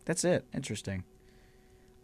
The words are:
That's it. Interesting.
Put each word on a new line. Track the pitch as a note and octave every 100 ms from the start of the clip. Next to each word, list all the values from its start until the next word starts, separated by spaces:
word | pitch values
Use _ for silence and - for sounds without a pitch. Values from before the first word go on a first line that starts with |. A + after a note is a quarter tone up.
| -
That's | F3
it. | - C3+ -
Interesting. | D3+ C3+ G#2+ - F#2+ - - - - - - - - - -